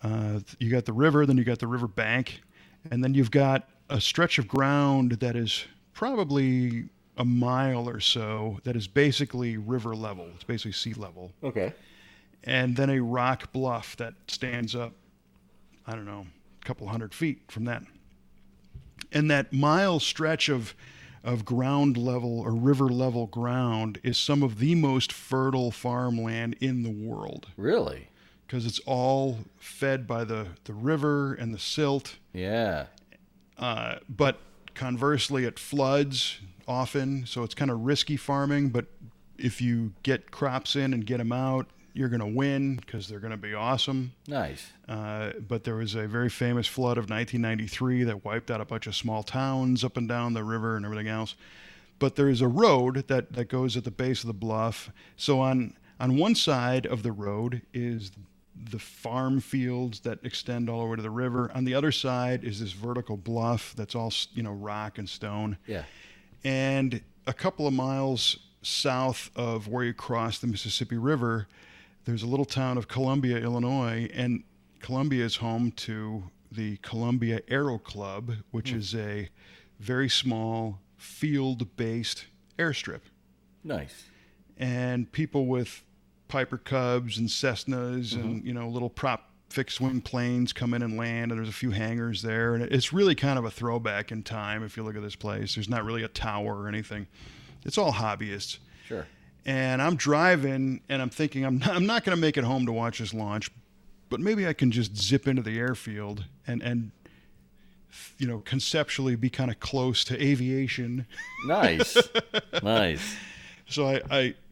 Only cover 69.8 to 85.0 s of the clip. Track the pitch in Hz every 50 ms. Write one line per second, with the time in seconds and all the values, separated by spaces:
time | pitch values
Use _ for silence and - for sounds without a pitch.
69.8 | 123 120 120 - - - 123 117 117 117 110 - - 123 107 101 - 110 - -
70.8 | 127 - 120 117 117 139 156 131 120 117 113 113 104 - - - - - - -
71.8 | - - - - - 120 120 110 107 120 131 139 139 - - 135 131 127 127 123
72.8 | 107 - - 127 135 131 135 143 131 123 120 117 120 120 120 120 120 123 135 135
73.8 | 123 117 113 113 117 - - - 123 123 120 - - - _ _ _ _ _ -
74.8 | - - 127 131 139 151 135 123 117 113 - - 120 113 113 113 120 117 110 -
75.8 | - - 110 110 107 107 110 107 92 87 - _ _ - 104 110 110 107 104 -
76.8 | - - - 113 117 117 123 127 117 113 113 110 - - 123 135 147 139 123 107
77.8 | - - - 104 101 98 95 104 120 120 113 107 - _ - 113 110 - 123 113
78.8 | 101 95 110 113 107 104 104 104 98 - _ - - - - - - _ _ -
79.8 | 107 107 127 127 139 127 - - 127 127 113 113 110 113 113 113 113 110 101 98
80.8 | _ _ _ - - - - - - 156 147 143 135 135 127 117 120 - - -
81.8 | 117 113 113 120 113 - - - - - _ _ _ _ _ - 170 165 135 -
82.8 | - - - - - - _ _ _ _ _ _ _ _ _ _ - 156 135 85
83.8 | 71 69 - - - - - - _ _ _ _ - _ - - 131 127 123 123
84.8 | 123 123 123 123